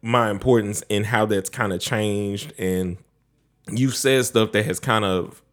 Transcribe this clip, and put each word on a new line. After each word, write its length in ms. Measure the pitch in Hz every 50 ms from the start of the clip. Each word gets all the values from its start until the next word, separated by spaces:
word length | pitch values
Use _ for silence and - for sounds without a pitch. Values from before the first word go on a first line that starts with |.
my 280 | - 113 117 123 117 107
importance 540 | 104 95 - 127 127 117 104 101 104 - - _
and 160 | 104 104 107
how 200 | 101 120 113 110
that's 240 | 107 107 98 95 -
kinda 280 | - - 120 101 92 87
changed. 720 | - - - 110 107 104 104 104 104 101 101 98 - - - -
And 380 | - 92 92 92 92 90 87 - _ _ _ _ _ _ _ _ _ _ _ _ _ -
you've 240 | - 117 131 135 120
said 300 | - - 135 135 131 123
stuff 260 | - - 113 110 107
that 140 | - 104 107
has 140 | - 92 -
kind 260 | - 127 117 110 107
of 360 | 98 92 92 92 92 95 - _ _